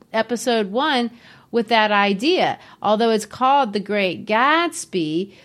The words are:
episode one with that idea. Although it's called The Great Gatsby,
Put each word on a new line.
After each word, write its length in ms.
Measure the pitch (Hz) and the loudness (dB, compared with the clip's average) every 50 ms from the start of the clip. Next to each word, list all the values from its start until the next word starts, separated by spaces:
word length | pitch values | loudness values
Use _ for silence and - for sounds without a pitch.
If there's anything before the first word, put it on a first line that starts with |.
| - _ | -14 _
episode 600 | - 220 220 220 240 226 - 254 233 220 214 185 | -4 -4 -2 -2 -4 -4 -2 0 0 0 0 -2
one 380 | 196 247 285 311 277 247 240 226 - - - - - - - _ | -2 -2 0 0 0 0 -2 -4 -6 -14 -20 -20 -20 -20 -14 _
with 200 | - 233 226 - | -4 -4 0 2
that 220 | 240 220 214 208 | 2 2 4 4
idea. 680 | 208 202 202 202 196 190 233 311 370 320 196 147 - - - - - _ | 2 2 2 2 0 0 0 0 2 2 2 0 -2 -4 -10 -20 -12 _
Although 300 | - 202 214 214 233 226 | 0 0 2 2 2 2
it's 160 | 226 214 220 | 0 0 -2
called 480 | - - - 254 262 277 285 269 208 202 | -6 -4 0 2 2 4 2 2 0 -2
The 60 | 214 | -6
Great 480 | 180 190 208 208 196 185 165 - - | -4 -4 -2 -2 0 -2 -2 -6 -4
Gatsby, 1080 | - 214 220 - 285 311 330 349 330 330 - - - - 185 160 151 156 170 196 202 - - | -2 0 2 2 2 2 2 0 -2 -4 -8 -10 -6 -4 -4 -2 -2 -2 -4 -4 -6 -10 -20